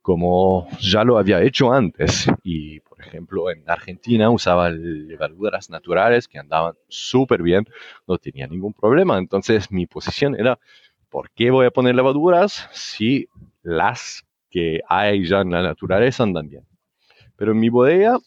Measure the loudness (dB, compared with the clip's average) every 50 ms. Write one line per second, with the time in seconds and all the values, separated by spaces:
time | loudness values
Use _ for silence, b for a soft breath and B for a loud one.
0 | _ 0 0 2 2 2 2 4 4 2 2 0 -2 -6 -12 -6 -2 0 2 2
1 | 4 4 4 4 4 2 2 4 2 0 2 2 2 2 4 2 0 0 -2 -2
2 | -2 -2 -2 -2 -2 -2 -2 -2 _ -8 -8 -8 -8 -12 -18 -20 _ _ -20 _
3 | -20 -18 -18 -18 -16 _ -6 -4 -4 -4 -6 -8 _ -6 -6 -6 -6 -18 -18 -14
4 | -4 -2 2 2 4 4 2 2 2 2 2 2 2 0 -2 -4 -8 -8 -10 -10
5 | -12 -16 -10 -8 -8 -8 -8 -6 -6 -6 -6 -6 -10 -12 -18 -16 _ -2 0 0
6 | 2 2 2 0 -2 _ _ -20 -10 _ -4 -2 -2 -4 -6 _ _ _ -16 -14
7 | -12 -2 0 0 2 2 0 0 2 2 2 2 0 B B B B B B B
8 | B -6 -6 -6 _ -14 -12 -12 -12 -10 -10 -10 -10 -10 -8 _ 0 2 2 4
9 | 2 2 0 -2 -2 -2 -4 -4 0 0 0 0 0 -2 -4 -6 -6 -6 _ -10
10 | -10 -8 -4 -2 -2 -2 -2 0 0 -2 -2 b b b b b b b b b
11 | _ _ -12 -12 -12 -12 _ 0 2 2 4 4 4 4 2 2 2 2 4 4
12 | 2 2 2 2 2 4 4 4 2 0 -2 -10 -16 -16 -18 -16 -16 -14 -8 -4
13 | 0 0 0 0 -2 _ _ -20 -20 _ _ _ _ -4 -2 0 0 0 -2 -4
14 | -12 -16 -16 -18 _ _ _ _ _ _ _ -4 -2 -2 -4 -4 -2 0 0 2
15 | 2 2 0 0 0 2 0 0 0 0 0 -2 -2 -2 -4 _ -4 -2 0 2
16 | 2 0 2 0 -2 0 0 -4 -8 -10 -18 -20 _ _ _ _ _ _ _ b
17 | b b b b b b b _ -2 0 2 2 2 2 4 4 4 4 4 4
18 | 4 2 2 -2 _